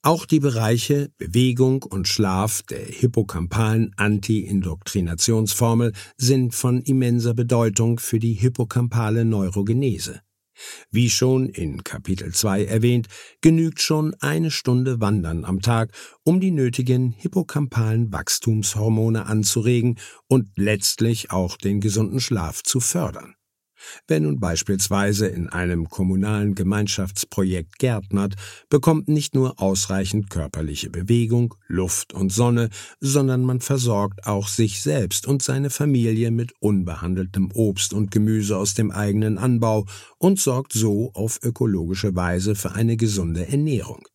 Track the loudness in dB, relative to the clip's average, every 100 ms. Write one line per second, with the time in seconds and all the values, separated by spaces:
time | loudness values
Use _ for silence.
0 | 2 0 2 2 2 2 2 2 2 0
1 | 0 _ -2 2 4 4 2 2 -2 -6
2 | -4 0 2 2 0 -4 -8 -10 -10 0
3 | 2 2 -2 -4 -2 0 2 2 0 0
4 | 0 2 0 -2 0 -2 -2 -6 -6 -4
5 | -2 -2 0 2 0 0 2 4 0 -2
6 | -16 _ 2 2 2 0 0 0 2 2
7 | 2 2 2 0 2 4 4 4 2 0
8 | 0 0 0 2 0 0 -2 0 0 0
9 | 0 2 2 2 0 0 0 0 0 -2
10 | -6 -12 _ _ _ _ -18 -18 -4 0
11 | 2 2 2 2 0 -4 -6 -6 -10 -10
12 | -6 -4 -4 -2 0 0 0 2 4 2
13 | 0 -12 -20 _ 4 6 2 -2 0 0
14 | 0 -2 -2 0 -2 -2 0 2 2 0
15 | 2 0 0 -4 -2 -2 2 0 0 -6
16 | -20 _ 2 2 2 2 0 0 0 2
17 | 2 -2 -4 -2 -2 -2 -2 0 0 2
18 | 0 -4 -4 -2 0 0 0 0 0 2
19 | 2 0 0 0 2 0 2 2 2 -2
20 | -10 -20 _ 2 2 -2 0 2 0 0
21 | 0 -2 -2 -2 -2 -2 -2 0 0 0
22 | 0 -2 -2 -2 -2 -6 -4 -2 -2 -2
23 | -4 -6 -16 _ _ _ _ _ -20 -20
24 | _ 0 0 0 -2 -2 -2 -2 0 0
25 | 2 0 0 -2 -6 -4 -2 -2 -4 -2
26 | 0 0 0 0 0 0 0 0 -2 -4
27 | -6 -6 -6 -2 -2 -2 -6 -2 0 0
28 | -2 -2 -2 -4 -14 -18 _ 2 4 2
29 | 2 0 0 0 0 0 0 0 0 -2
30 | 0 -2 -2 -6 -6 -6 -6 -6 -8 -8
31 | 2 2 4 2 0 -4 _ -2 -2 -4
32 | -8 -4 -2 2 2 2 0 -4 -18 -8
33 | -2 2 2 2 0 -2 -2 0 0 0
34 | -2 -4 -4 -4 -2 0 0 0 -2 0
35 | 0 -4 -2 -2 0 -2 -2 -2 2 2
36 | 2 2 0 0 -4 -2 0 2 0 -4
37 | -4 -2 -2 -2 -2 2 0 0 -4 -2
38 | -2 0 2 0 0 -2 -2 0 -2 0
39 | 0 0 0 0 0 2 2 2 -2 -12
40 | -20 _ 2 4 0 -2 -2 0 2 0
41 | -2 -4 -4 -2 -6 0 0 0 -2 -2
42 | -2 0 0 0 0 -2 -4 0 0 2
43 | 0 0 -2 -4 -2 -2 0 -2 -4 -14
44 | -18